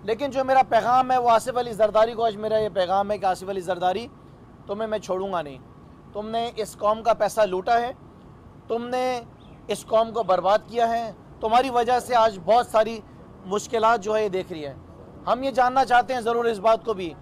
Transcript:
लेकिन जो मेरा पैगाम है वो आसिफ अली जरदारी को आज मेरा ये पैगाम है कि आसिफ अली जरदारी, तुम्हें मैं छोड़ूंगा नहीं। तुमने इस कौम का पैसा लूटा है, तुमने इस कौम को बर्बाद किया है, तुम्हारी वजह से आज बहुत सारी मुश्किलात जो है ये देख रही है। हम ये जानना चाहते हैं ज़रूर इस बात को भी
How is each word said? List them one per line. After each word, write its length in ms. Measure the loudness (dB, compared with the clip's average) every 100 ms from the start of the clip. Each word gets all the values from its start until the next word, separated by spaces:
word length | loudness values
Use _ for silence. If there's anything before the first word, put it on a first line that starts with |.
| -6
लेकिन 260 | -4 -4
जो 120 | -2
मेरा 180 | 2 4
पैगाम 500 | 6 2 4 2 2
है 80 | 2
वो 100 | 4
आसिफ 280 | 4 2 -4
अली 160 | -4
जरदारी 400 | 0 2 4 2
को 100 | 2
आज 120 | -2 -2
मेरा 220 | -2 0
ये 120 | 0
पैगाम 420 | -2 0 0 0
है 60 | -2
कि 80 | -2
आसिफ 240 | -2 -4
अली 120 | -6
जरदारी, 480 | -4 -2 0 -2 -8 -18 -20 -20 -20 -20 -10
तुम्हें 200 | -6 -4
मैं 100 | -6
छोड़ूंगा 440 | -6 -6 -4 -6
नहीं। 180 | -8 -14 -20 -20 -20 -20 -16
तुमने 400 | -12 -6 -6 -6 -8
इस 160 | -10 -4
कौम 260 | -2 0
का 120 | 0
पैसा 300 | 0 0 2
लूटा 320 | 2 0 0 0
है, 180 | 0 -8 -20 -20 -20 -20 -20 -20 -8
तुमने 560 | -6 -4 -4 -2 -4 -10 -20 -20 -20 -8
इस 140 | -8
कौम 280 | 0 2 2
को 120 | -2
बर्बाद 440 | 0 2 4 0 0
किया 160 | -2 0
है, 300 | 0 -6 -14 -20 -8
तुम्हारी 280 | 2 2 4
वजह 300 | 0 2 0
से 160 | 2 2
आज 220 | 2 0
बहुत 320 | 2 2 4
सारी 340 | 0 0 -4 -14 -20 -20 -20 -6
मुश्किलात 560 | -6 -2 2 2 2
जो 120 | 0
है 100 | -2
ये 60 | 0
देख 220 | -4 -6
रही 100 | -10
है। 160 | -10 -12 -20 -20 -20 -12 -4
हम 160 | -2
ये 80 | 0
जानना 320 | 2 2 2
चाहते 300 | 4 4 2
हैं 80 | -4
ज़रूर 260 | -2 0 -2
इस 100 | 0
बात 260 | 0 0
को 100 | -2
भी 220 | -6 -6 -10